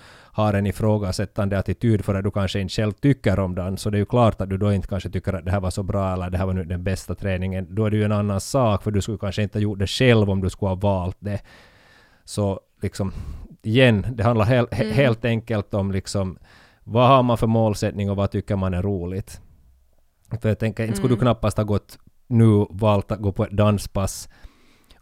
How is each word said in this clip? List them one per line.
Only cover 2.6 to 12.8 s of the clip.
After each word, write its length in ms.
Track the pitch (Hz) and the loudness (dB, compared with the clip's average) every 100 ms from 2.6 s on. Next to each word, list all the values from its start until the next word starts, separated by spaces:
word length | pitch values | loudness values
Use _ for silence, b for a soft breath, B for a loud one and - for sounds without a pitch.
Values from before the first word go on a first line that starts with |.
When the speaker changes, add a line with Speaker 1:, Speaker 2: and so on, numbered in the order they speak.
Speaker 1:
inte 140 | 92 | -4
själv 180 | - 107 | -2 -2
tycker 480 | 98 143 135 - 95 | 0 2 2 2 0
om 140 | 95 | 0
dans. 280 | 90 90 95 | -2 -4 -4
Så 80 | 113 | -2
det 60 | 104 | -2
är 40 | |
ju 60 | 101 | 0
klart 340 | 123 117 - | 4 4 2
att 100 | 95 | -2
du 60 | 95 | -2
då 140 | 104 | 0
inte 160 | 98 - | 0 -2
kanske 220 | 95 90 | -6 -6
tycker 220 | 92 - | -6 -4
att 120 | 95 | -6
det 60 | 82 | -2
här 100 | 101 | -2
var 100 | 92 | -2
så 120 | 95 | -4
bra 300 | 92 101 95 | -4 -2 -2
eller 180 | 92 90 | -2 -4
det 80 | 90 | -2
här 80 | 92 | -2
var 60 | |
nu 120 | 92 | -2
den 200 | 82 90 | -4 -4
bästa 300 | 87 - - | -4 -4 -6
träningen. 600 | 90 98 92 95 92 87 | -6 -4 -2 -2 -4 -6
Då 100 | 95 | -2
är 60 | 107 | 0
det 60 | 107 | 2
ju 80 | |
en 80 | 104 | 2
annan 280 | 107 104 98 | 0 0 -2
sak, 420 | - 139 120 101 | -2 0 2 0
för 80 | - | 0
du 120 | 101 | -2
skulle 160 | 95 104 | -2 -4
kanske 240 | 101 95 | -6 -4
inte 160 | 104 107 | -2 -2
ha 40 | |
gjort 160 | 104 98 | -2 -2
det 80 | 98 | -4
själv 440 | - 131 113 101 | 2 4 6 4
om 100 | 95 | 2
du 100 | 92 | -2
skulle 180 | - 101 | -2 -4
ha 60 | 92 | -2
valt 400 | 101 95 90 - | 0 -2 -4 -8
det. 200 | 98 101 - b b b b b b b | -8 -8 -10 b b b b b b b
Så 360 | b - 101 95 - _ | b -4 -2 -2 -8 _